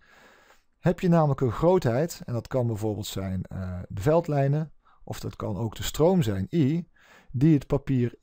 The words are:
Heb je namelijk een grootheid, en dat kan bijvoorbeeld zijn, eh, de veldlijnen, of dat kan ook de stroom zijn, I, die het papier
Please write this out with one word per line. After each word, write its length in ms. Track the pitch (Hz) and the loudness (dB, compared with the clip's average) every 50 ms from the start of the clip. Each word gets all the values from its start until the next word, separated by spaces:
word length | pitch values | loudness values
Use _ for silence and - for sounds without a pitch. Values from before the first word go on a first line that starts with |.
| _ _ - - - - _ _ _ _ _ _ _ _ _ _ | _ _ -20 -20 -20 -20 _ _ _ _ _ _ _ _ _ _
Heb 220 | - 170 185 - | 0 0 0 2
je 80 | 185 180 | 2 4
namelijk 320 | 170 170 156 143 135 - | 4 4 4 2 2 0
een 120 | 139 117 | 0 -2
grootheid, 720 | 95 - 151 170 185 185 - 127 110 131 165 170 - - - | 0 2 4 4 4 4 2 2 0 0 -2 -2 -6 -12 -10
en 80 | - | -8
dat 140 | 113 120 - | -6 -6 -6
kan 200 | - - 131 120 | -4 -2 -2 -2
bijvoorbeeld 400 | 117 113 101 107 110 104 104 104 | -2 -2 -2 -2 -4 -4 -4 -6
zijn, 360 | - - 98 95 95 95 92 | -8 -8 -6 -6 -4 -4 -6
eh, 380 | - - - 92 95 90 90 90 - - | -6 -8 -8 -10 -8 -8 -8 -10 -10 -10
de 140 | 107 101 | -8 -2
veldlijnen, 720 | 95 151 156 170 170 - 147 139 139 139 143 151 160 147 - - _ _ _ _ - | 0 2 2 2 2 0 0 0 2 2 0 -2 -4 -6 -12 -20 _ _ _ _ -14
of 160 | - - - | -12 -12 -10
dat 160 | - 107 - | -10 -12 -10
kan 200 | - - 107 104 | -8 -8 -6 -6
ook 200 | 90 117 107 - | -4 -6 -6 -6
de 60 | - | -8
stroom 400 | 98 - - - 147 180 190 180 | -10 -6 0 2 4 4 4 4
zijn, 240 | 127 110 98 95 95 - | 2 2 0 -2 -4 -2
I, 380 | - 170 139 131 165 170 170 _ _ _ _ _ - - _ - | 0 2 2 2 0 -2 -4 _ _ _ _ _ -20 -20 _ -8
die 220 | - 120 139 165 156 | -2 2 4 6 4
het 120 | 135 - | 4 2
papier 480 | - 143 135 - - 135 123 120 120 - _ | 0 -4 -2 0 0 0 0 0 -2 -4 _